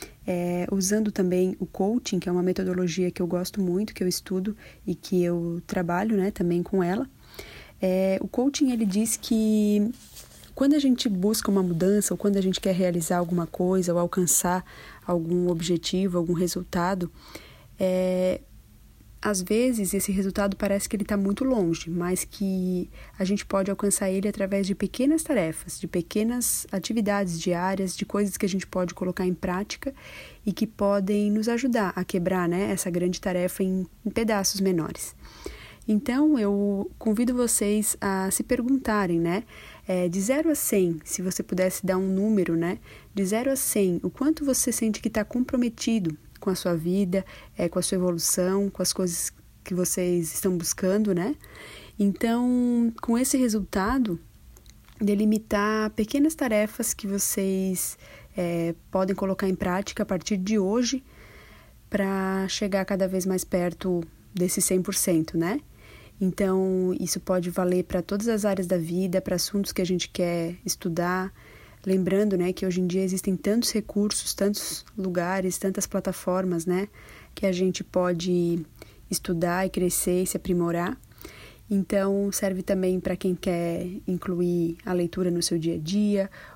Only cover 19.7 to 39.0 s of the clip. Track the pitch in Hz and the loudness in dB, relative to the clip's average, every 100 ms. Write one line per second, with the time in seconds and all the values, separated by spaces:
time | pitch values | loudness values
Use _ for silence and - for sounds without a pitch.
19.7 | 233 185 196 202 196 190 196 202 196 202 | 2 0 -2 0 0 0 0 0 0 0
20.7 | 196 - 202 202 202 196 202 262 240 170 | 0 -2 -4 -2 0 0 0 2 2 2
21.7 | 165 165 170 175 185 - - 196 185 185 | 0 -2 -2 0 -2 -4 -4 -2 0 0
22.7 | 180 - - - - 185 202 - 196 196 | 0 -4 -10 -14 -4 -2 -2 0 0 0
23.7 | 196 202 190 196 190 202 202 196 196 190 | 0 0 0 0 0 -2 -2 0 0 0
24.7 | 196 196 - 262 320 - 247 160 160 175 | -2 -2 0 2 2 2 0 0 -2 -10
25.7 | - 180 180 165 208 220 247 233 - - | -10 -4 -4 -2 0 0 0 -2 -4 -4
26.7 | 190 - 226 202 202 190 165 180 170 185 | -6 -2 0 0 0 0 -2 -2 0 0
27.7 | 196 190 - 202 202 202 - 196 190 - | 0 -4 -4 -4 0 0 0 -2 -2 -2
28.7 | 185 180 - 185 180 185 175 190 180 208 | -2 -2 -2 -4 -2 -2 -2 -2 -4 -4
29.7 | - 277 269 - - - - 214 - 220 | -8 -8 -10 -16 -18 -18 -8 -4 -2 -2
30.7 | - 202 202 190 208 208 214 220 233 262 | 0 2 2 2 2 2 0 0 0 0
31.7 | 233 190 180 180 190 170 185 170 175 202 | 0 0 -2 -2 0 0 0 0 0 0
32.7 | 196 185 175 180 180 196 180 180 - 190 | -2 -2 -2 -2 -2 -2 -2 -2 -2 0
33.7 | 185 180 - 220 - 226 208 190 202 190 | 0 -4 -6 -6 -2 0 0 0 0 2
34.7 | 175 156 160 - - - - - - - | 2 -2 -6 -12 -14 -20 -18 -16 -16 -18
35.7 | - - 214 - 254 302 269 202 202 202 | -10 0 0 2 2 4 4 4 2 2
36.7 | 196 262 - 226 208 247 247 240 - 208 | 0 -4 -4 0 2 2 2 2 2 2
37.7 | 214 214 - 202 190 190 - 214 247 240 | 2 0 -2 -2 0 0 -2 0 0 2
38.7 | 269 247 208 | 2 2 2